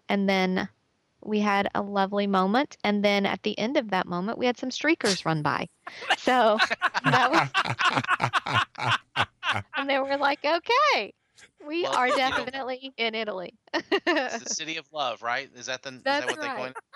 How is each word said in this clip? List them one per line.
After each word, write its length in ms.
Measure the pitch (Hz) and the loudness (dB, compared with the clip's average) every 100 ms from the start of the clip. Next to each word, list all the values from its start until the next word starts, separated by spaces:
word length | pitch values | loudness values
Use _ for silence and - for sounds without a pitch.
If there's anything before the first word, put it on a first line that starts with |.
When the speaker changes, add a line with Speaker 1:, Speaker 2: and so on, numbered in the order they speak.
| - | -4
Speaker 1:
And 200 | 202 196 | 0 2
then 400 | 190 185 185 196 _ _ _ _ _ | 2 2 0 -2 _ _ _ _ _
we 180 | - 208 | -4 0
had 280 | 208 202 196 | 2 2 0
a 80 | - | -2
lovely 440 | 202 202 196 202 202 | -2 0 0 0 2
moment. 480 | 190 190 240 294 - | 2 4 2 0 -2
And 200 | 208 208 | 0 2
then 220 | 202 202 196 | 4 4 2
at 160 | 196 | -2
the 140 | 214 - | -4 -4
end 180 | 220 294 | -2 -2
of 120 | 220 | 0
that 160 | 185 180 | -2 -2
moment, 300 | 175 202 - | -4 -4 -2
we 80 | 247 | -2
had 120 | 240 | -2
some 120 | 262 | -6
streakers 540 | - 294 330 214 180 165 | -2 0 2 0 0 0
run 160 | 160 | 0
by. 260 | 147 - - _ - - - - | 0 -2 -4 _ -18 -12 -4 0
So 460 | - 254 220 220 370 - 359 - | 4 6 6 4 2 0 -2 0
that 260 | - 247 247 | 2 4 4
was, 120 | 320 135 - - - 370 | 2 2 -2 -2 0 0
Speaker 2:
<laughs> 680 | - 359 359 - 311 - 139 - - 120 175 _ - - - 349 214 - 302 | 0 0 0 0 0 0 -2 -2 -4 -2 -2 _ -4 -4 -4 -4 -4 -4 -6
Speaker 1:
and 120 | 277 | -2
they 100 | 277 | 0
were 180 | 277 277 | 0 0
like, 280 | 277 302 | 0 2
"Okay, 680 | 285 339 - 494 587 381 196 - _ _ - _ | 0 0 2 4 4 2 -2 -12 _ _ -20 _
we 220 | 294 330 - | -8 -4 -2
Speaker 3:
Well, 60 | |
Speaker 1:
are 180 | - 254 | 0 2
Speaker 3:
you 80 | 277 262 | 2 2
know, 160 | 262 240 | 0 -4
Speaker 1:
definitely 460 | 269 247 254 269 240 | -6 -8 -8 -10 -4
in 180 | 226 | -4
Italy." 440 | 220 208 190 175 _ - | -4 -6 -6 -10 _ -6
<laughs> 20 | 339 - 403 370 311 254 | -6 -2 0 2 0 -2
Speaker 3:
it's 120 | 226 | -6
the 80 | - | -8
city 300 | 220 156 160 | -6 -6 -8
of 140 | - | -8
love, 300 | 151 131 110 | -4 -4 -2
right? 280 | 117 127 135 | -4 -4 -6
Is 120 | 123 117 | -14 -8
that 160 | 127 | -8
the, 200 | 139 127 269 | -8 -6 -2
is 120 | 285 | -2
that 100 | - | -2
Speaker 1:
That's 0 | |
Speaker 3:
what 120 | 311 | -6
they 100 | 285 | -6
Speaker 1:
right. 0 | |
Speaker 3:
coin 200 | 247 127 | -6 -8
it? 60 | - _ | -10 _